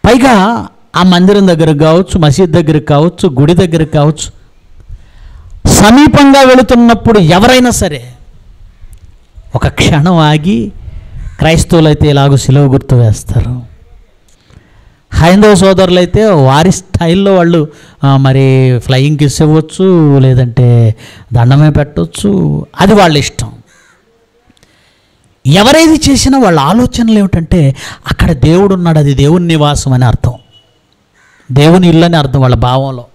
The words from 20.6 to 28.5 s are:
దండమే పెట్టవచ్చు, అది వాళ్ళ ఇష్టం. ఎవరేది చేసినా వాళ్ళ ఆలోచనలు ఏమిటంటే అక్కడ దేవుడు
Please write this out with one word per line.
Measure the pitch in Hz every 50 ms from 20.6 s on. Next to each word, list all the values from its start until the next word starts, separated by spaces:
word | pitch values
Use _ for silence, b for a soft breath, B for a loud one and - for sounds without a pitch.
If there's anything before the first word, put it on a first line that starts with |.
| 123 120 120 117 117 113 110 B B B B B B B
దండమే | 117 120 117 123 135 143 151 151
పెట్టవచ్చు, | 139 151 143 147 - 170 170 165 - - 208 202 202 190 170 151 147 - - _ - -
అది | 180 202 220
వాళ్ళ | 208 190 165 151
ఇష్టం. | 143 131 - - - 117 110 113 - _ b b b b b b b b b _ _ _ _ _ _ _ _ _ _ _ _ _ _ _ _ _ _ _ _ _ _ _ _ _ _ _
ఎవరేది | 131 147 190 208 247 285 320 330 311 320 - - 285
చేసినా | 277 - - 277 262 269
వాళ్ళ | 247 190 170 151
ఆలోచనలు | 135 143 190 233 247 240 - - 233 226 220 208
ఏమిటంటే | 202 185 - 180 165 - - 180 147 135 135 B B B B B _ -
అక్కడ | - - 170 -
దేవుడు | 165 127 120 151